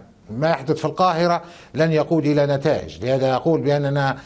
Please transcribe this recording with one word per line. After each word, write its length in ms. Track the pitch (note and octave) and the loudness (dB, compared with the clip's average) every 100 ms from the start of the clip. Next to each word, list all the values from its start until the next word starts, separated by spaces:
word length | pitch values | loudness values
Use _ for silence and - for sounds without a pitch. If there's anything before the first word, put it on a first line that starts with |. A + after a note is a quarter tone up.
| - - - A2 | -10 -20 -12 -4
ما 120 | D#3 | 0
يحدث 280 | D#3+ C3+ D#3 | 0 -2 -2
في 80 | D#3 | -2
القاهرة 560 | C#3+ F#3 E3 F3 E3+ - - - | 0 0 2 0 0 -4 -20 -10
لن 180 | B2 D#3+ | 0 2
يقود 340 | D#3 D3 E3 D3+ | 2 2 0 2
إلى 200 | D3 C#3+ | 2 2
نتائج، 600 | C#3 D3+ C#3+ D#2+ D#2 A2 | 2 0 -2 -4 -8 -2
لهذا 300 | C3 C3 B2+ | 0 2 0
أقول 260 | E3 D#3+ | 0 0
بأننا 560 | C3 C#3+ C#3+ C#3 C#3 B2+ | 2 0 0 0 -2 -4